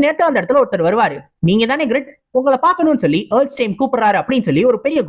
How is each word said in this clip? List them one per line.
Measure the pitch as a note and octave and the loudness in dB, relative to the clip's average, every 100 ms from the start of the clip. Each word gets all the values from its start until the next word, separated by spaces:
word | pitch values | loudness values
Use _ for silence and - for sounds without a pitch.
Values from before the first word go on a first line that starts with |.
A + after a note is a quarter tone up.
நேரத்துல | C#4+ D#4 E4+ | 0 2 0
அந்த | B3 | 0
இடத்துல | F3 C#4 | 0 0
ஒருத்தர் | B3 F#3 E3 | 0 0 0
வருவாரு. | G#3+ G3+ C#3 - _ D#3+ | 2 0 -2 -14 _ 0
"நீங்க | G#3 A3+ | 2 0
தானே | C#4+ C#4+ | -2 -2
கிரிட், | B3+ C4 - _ B3+ | -2 -4 -16 _ -2
உங்களை | C4+ C4 D#4+ | 0 0 0
பார்க்கணும்னு | F#4 D#4 D4 E3 | 2 0 0 0
சொல்லி | D#3 G#3+ A#3 | -2 0 -2
எர்த்ஷைம் | C#4 - A3+ - | -2 -2 -6 -2
கூப்பிடுறாரு" | C4+ B3+ A3 F#3+ | -2 0 0 0
அப்படின்னு | - C4 F#3 | 0 -2 0
சொல்லி | C#3+ A#3+ | 0 2
ஒரு | A3 C4+ | 0 -2
பெரிய | D#4 | -2